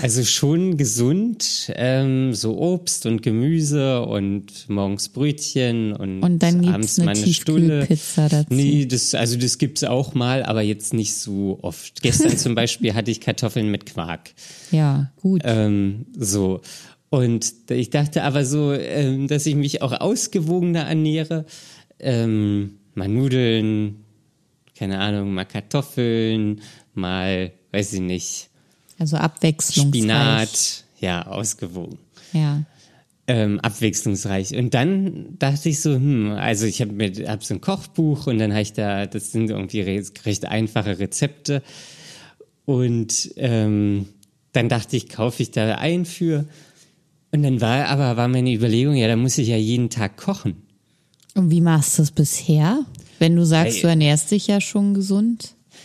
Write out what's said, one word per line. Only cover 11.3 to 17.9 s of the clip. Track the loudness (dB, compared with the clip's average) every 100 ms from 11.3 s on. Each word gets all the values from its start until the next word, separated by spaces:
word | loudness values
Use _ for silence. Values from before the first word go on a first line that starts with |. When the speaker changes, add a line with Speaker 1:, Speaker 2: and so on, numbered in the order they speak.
| -4 -2 -4
Speaker 1:
oft. | -8 -10 -14 -2
Gestern | 0 4 4 2
Speaker 2:
<laughs> |
Speaker 1:
zum | 0 0
Beispiel | 0 0 -2 0
hatte | -2
ich | -2
Kartoffeln | -4 -2 -2 0 -2
mit | -2 -6
Quark. | -8 -8 -8 -12 -20 -20 -20 -2
Speaker 2:
Ja, | 2 2 0 -2 -4
gut. | 0 0 2
Speaker 1:
Ähm, | 2 2 2 0 -2 -10 -8
so. | -4 0 0 -2 -8 -20 -20 -20 _
Und | 0 2 0 -2 -8 -4
ich | -4 0